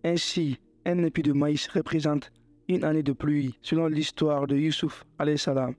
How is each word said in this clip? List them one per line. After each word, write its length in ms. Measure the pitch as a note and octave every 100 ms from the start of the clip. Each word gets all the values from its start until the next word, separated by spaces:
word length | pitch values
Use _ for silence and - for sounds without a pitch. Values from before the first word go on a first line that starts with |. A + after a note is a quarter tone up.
Ainsi, 540 | E3 E3+ - - D3+ B2 _ _ -
un 160 | F3
épi 180 | E3 E3
de 100 | D3+
maïs 360 | C#3 D3 D3+ -
représente 600 | E3 D#3 D#3+ D3+ D3 - _ _ _ -
une 160 | F3+
année 180 | D#3 D#3
de 100 | C#3+
pluie, 460 | C3 D3 D3 C3 -
selon 260 | - D#3 E3
l'histoire 600 | D3+ D3+ - D#3 C#3+ C#3
de 100 | C#3
Yusuf, 480 | D#3 D3+ D3+ - - -
alayhi 180 | D3+ D3
salam 380 | - C3+ B2+